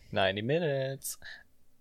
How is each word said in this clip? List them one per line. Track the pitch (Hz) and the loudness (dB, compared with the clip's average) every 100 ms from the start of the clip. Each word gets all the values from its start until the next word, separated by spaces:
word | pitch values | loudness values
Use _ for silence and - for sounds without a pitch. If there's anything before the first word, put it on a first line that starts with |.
| - | -4
ninety | 98 95 101 | 2 2 2
minutes, | 117 165 160 139 135 139 - - - - - - - - | 0 2 2 0 -2 -6 -10 -10 -14 -16 -20 -20 -20 -20